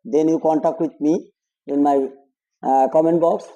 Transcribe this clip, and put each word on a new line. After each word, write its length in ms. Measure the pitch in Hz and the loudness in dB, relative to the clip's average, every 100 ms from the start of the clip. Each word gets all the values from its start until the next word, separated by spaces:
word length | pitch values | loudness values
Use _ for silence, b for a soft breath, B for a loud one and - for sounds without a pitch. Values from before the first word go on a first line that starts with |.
then 240 | - 143 156 | -4 0 0
you 120 | 160 | 0
contact 420 | 160 156 160 156 | 0 0 -2 -2
with 100 | 160 - | -6 -4
me 320 | 151 170 - _ _ _ - | -2 -2 -6 _ _ _ -6
in 160 | 143 | -2
my, 240 | 143 139 135 - _ _ _ _ | 2 0 -2 -8 _ _ _ _
uh, 240 | 127 131 131 | -2 2 2
comment 320 | 156 160 170 | 2 2 2
box 240 | 165 208 - | 0 -2 -6